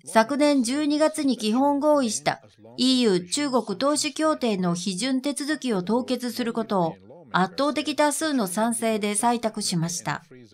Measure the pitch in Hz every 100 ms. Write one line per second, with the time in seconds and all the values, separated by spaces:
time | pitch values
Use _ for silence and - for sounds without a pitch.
0 | - 226 220 277 294 277 226 277 302 294
1 | 311 302 277 240 214 240 285 285 302 294
2 | 254 - - - 107 _ 107 120 254 254
3 | 233 180 180 277 294 247 214 185 277 294
4 | 302 285 311 302 240 196 185 170 196 180
5 | 254 262 285 - 285 302 254 196 180 233
6 | - 247 240 226 233 226 220 202 170 -
7 | 101 - 143 175 185 190 285 294 294 294
8 | 294 285 320 277 190 214 226 226 226 220
9 | 208 208 233 240 220 214 202 175 165 175
10 | - 147 - 127 113